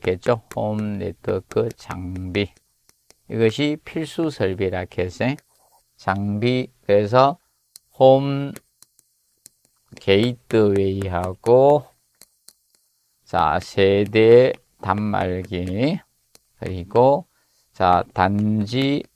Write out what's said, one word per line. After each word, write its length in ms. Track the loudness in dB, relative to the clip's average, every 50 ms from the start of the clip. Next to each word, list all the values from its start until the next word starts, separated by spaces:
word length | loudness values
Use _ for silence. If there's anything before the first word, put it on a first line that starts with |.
| -4
했죠. 360 | -4 -4 -2 -2 -2 -2 -2 -4 _ -10
홈 420 | -6 -6 -4 -4 -6 -6 -6 -8 -8
네트워크 680 | -8 -10 -10 -10 -8 -6 -6 -6 -6 _ -4 -4 -4 -4 -6
장비. 760 | -12 -14 -14 -12 -12 -10 -10 -10 -10 -10 -6 -4 -4 -4 -6 -8 _ _ _ _ _ _ _ _ _ _ _ _ _ _ _
이것이 480 | -4 0 0 0 0 0 -4 -4 -4 -6 _
필수 460 | -12 -10 -10 -10 -8 -6 -4 -4 -4
설비라 560 | -4 -4 -4 -4 -2 -4 -4 -4 -4 -6 -8 -8 -6
했어요. 380 | -6 -6 -6 -4 -4 -4 -4 -4 -6 _ _ _ _ _ _ _ _ _ _ _
장비, 720 | _ -4 -4 -4 -2 -2 -4 -4 -2 0 0 -2 -2 -4 -8 _ _ _
그래서 520 | 0 2 2 2 2 4 4 4 4 2 -4 _ _ _ _ _ _ _ -20 _ _ _ 4
홈 540 | 6 6 6 6 2 -2 -4 -4 -6 -8 -12 -16 -20 _ _ _ _ _ _ _ _ _ _ _ _ _ _ _ _ -20 _ _ _ _ _ _ _ _ -20 -8
게이트웨이하고, 1800 | 0 2 2 2 2 0 -4 -8 _ _ 2 2 4 4 2 0 0 -2 -2 -4 -6 -4 -4 -4 -4 -6 -8 -6 0 4 4 6 6 6 4 2 0 -6 _ _ _ _ _ _ -20 _ _ _ _ -20 _ _ _ _ _ _ _ _ _ _ _ _ _ _ _
자, 340 | _ -4 -2 0 0 -2 -2
세대 920 | -6 -6 -2 2 2 4 4 2 0 0 2 4 6 8 8 8 6 4 0 -6 _ _ _ _
단말기, 1160 | -6 -4 -4 -2 -2 -4 -2 -2 -4 -4 -4 -6 -8 -8 -8 -6 -6 -6 -4 -2 -2 -2 -4 -6 -8 _ _ _ _ _ _ -20 _ _ _ _
그리고, 680 | -10 -10 -10 -10 -10 -2 2 2 4 4 2 0 -4 -10 _ _ _ _ _ _ _ _ _
자, 320 | 0 2 2 4 2 0 -2 _
단지 880 | 0 0 0 0 0 0 0 -2 -2 -4 -4 -4 -4 -2 -2 -4 -4 -6 -10 _